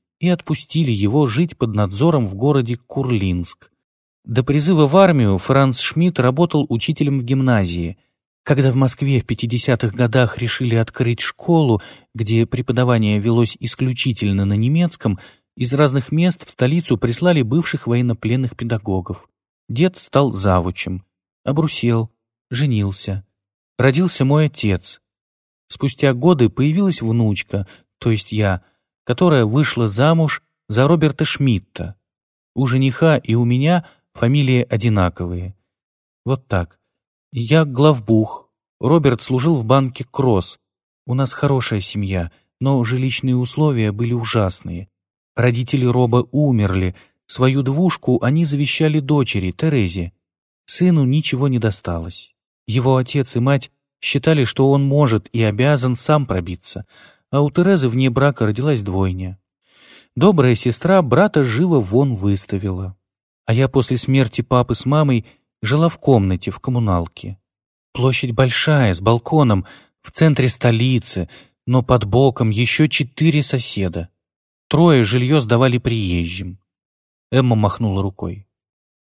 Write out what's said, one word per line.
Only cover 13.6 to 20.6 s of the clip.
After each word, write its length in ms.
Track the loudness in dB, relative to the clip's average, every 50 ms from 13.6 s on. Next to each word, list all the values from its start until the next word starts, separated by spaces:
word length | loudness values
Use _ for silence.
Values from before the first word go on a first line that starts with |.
| -8 -10 -6 -4 -4 -4 -2 -2 -2 -4 -2 -2 -2 -2 0 0 0
на 80 | 0 0
немецком, 680 | 0 0 2 2 2 2 0 -2 -2 -4 -4 -4 -4 -8 -20 _ _ _ _ _ -6
из 160 | -4 -2 2
разных 400 | 2 2 2 2 -2 -4 -2 -2
мест 340 | 0 0 0 0 -4 -8 -16
в 20 |
столицу 480 | -4 -2 0 0 0 -2 0 0 -2 0
прислали 440 | 0 -4 -2 0 0 2 2 2
бывших 460 | 0 0 0 -2 -2 -2 -6 -6 -4 -2
военнопленных 680 | 0 0 0 0 -2 -4 -2 -2 -2 -2 -2 -4 -6
педагогов. 720 | -8 -6 -6 -6 -4 -2 -2 -2 -2 -2 -6 -10 -12 -12 _ _ _ _ _ _ _ _ _
Дед 300 | -2 0 0 0 0 -4
стал 340 | -16 -2 0 2 2 2
завучем, 720 | 0 0 0 2 2 2